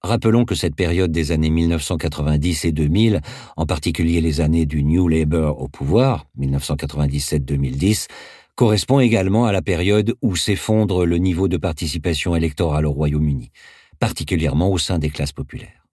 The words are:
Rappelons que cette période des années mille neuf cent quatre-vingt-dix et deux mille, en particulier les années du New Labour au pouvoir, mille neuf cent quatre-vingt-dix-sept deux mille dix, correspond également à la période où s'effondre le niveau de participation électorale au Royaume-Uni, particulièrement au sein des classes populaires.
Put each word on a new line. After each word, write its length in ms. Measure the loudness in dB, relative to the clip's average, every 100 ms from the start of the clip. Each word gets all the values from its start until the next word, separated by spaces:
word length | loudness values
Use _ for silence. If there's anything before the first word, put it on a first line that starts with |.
| -2
Rappelons 400 | 0 4 2 2
que 80 |
cette 220 | 0 -2 -2
période 360 | 0 2 0
des 200 | 0 0
années 180 | 0 2
mille 180 | 2 2
neuf 140 | 0
cent 160 | -2 -4
quatre-vingt-dix 680 | -4 -2 0 2 0 0
et 80 | -2
deux 160 | 0 2
mille, 340 | 4 4 2 -4 -16 -14 -6
en 80 | -2
particulier 560 | -2 -2 0 0 2
les 180 | 0 2
années 280 | 2 2 0
du 160 | 0
New 240 | 2 2 2
Labour 520 | 2 2 0 0 -2
au 80 | -8
pouvoir, 600 | -6 0 2 2 0 -8 -6
mille 140 | -4
neuf 120 | -2
cent 120 | -4 -6
quatre-vingt-dix-sept 680 | -4 -2 -2 -2 -2 -4
deux 120 | -2 -2
mille 200 | -2 0
dix, 320 | 0 0 -4 -14 -20 -20 _
correspond 460 | 0 2 2 2 4
également 480 | 4 4 2 2 2
à 40 |
la 120 | 0
période 500 | 0 0 2 2 2 -2
où 140 | -2 -2
s'effondre 680 | -2 -2 0 0 2 2 2
le 120 | 2
niveau 300 | 0 0 0
de 100 | 0
participation 800 | -4 -4 -6 -4 -2 -2 0 0
électorale 500 | -2 -2 0 0 0
au 60 |
Royaume-Uni, 580 | 0 0 0 0 -2 -6 _ -20 -20 _ _
particulièrement 760 | -6 -4 -4 -2 0 0 0
au 60 | 0
sein 220 | -2 -2
des 100 | -2
classes 240 | -4 -6
populaires. 540 | -6 -12 -12 -16 _ _